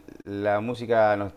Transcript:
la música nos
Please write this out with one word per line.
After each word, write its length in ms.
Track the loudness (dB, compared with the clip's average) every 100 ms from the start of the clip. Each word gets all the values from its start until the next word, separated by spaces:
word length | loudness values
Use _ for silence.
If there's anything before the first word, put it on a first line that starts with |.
| -14 -20
la 360 | -12 -4 0 0
música 560 | -2 -8 0 4 4 2
nos 160 | -2